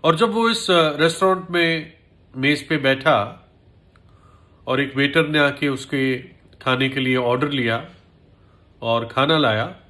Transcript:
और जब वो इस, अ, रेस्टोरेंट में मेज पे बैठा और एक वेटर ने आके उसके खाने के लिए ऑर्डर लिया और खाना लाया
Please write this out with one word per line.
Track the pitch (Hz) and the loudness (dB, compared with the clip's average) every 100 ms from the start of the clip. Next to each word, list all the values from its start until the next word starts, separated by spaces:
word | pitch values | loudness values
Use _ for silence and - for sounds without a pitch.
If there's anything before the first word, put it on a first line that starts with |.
और | 143 160 | 2 2
जब | 220 | 0
वो | 214 226 | 2 0
इस, | 226 - | 0 2
अ, | 175 156 143 | 2 2 2
रेस्टोरेंट | 165 165 190 185 170 | 0 2 0 0 -2
में | 175 170 160 160 - _ _ _ 131 | 0 0 -2 -8 -20 _ _ _ -2
मेज | 135 147 - | 0 0 -2
पे | 156 | 0
बैठा | 135 135 156 123 104 170 _ _ _ _ _ _ _ - - _ _ _ - | 0 0 2 2 0 -10 _ _ _ _ _ _ _ -20 -20 _ _ _ -4
और | 131 | -2
एक | 139 135 | -2 0
वेटर | 139 165 156 | 0 2 2
ने | 151 | 2
आके | 143 139 147 | 0 0 -4
उसके | 131 - 139 131 127 131 - _ _ | -4 -4 -2 -2 -2 -8 -20 _ _
खाने | 135 127 135 | -2 0 0
के | 135 | -2
लिए | 127 127 | 0 0
ऑर्डर | 120 123 143 | 0 0 0
लिया | 143 117 117 - - _ _ _ _ _ _ _ _ | -2 -2 -2 -6 -20 _ _ _ _ _ _ _ _
और | 113 117 117 | -2 -2 -2
खाना | - 143 160 | -2 2 2
लाया | 131 107 147 190 | 2 0 -4 -10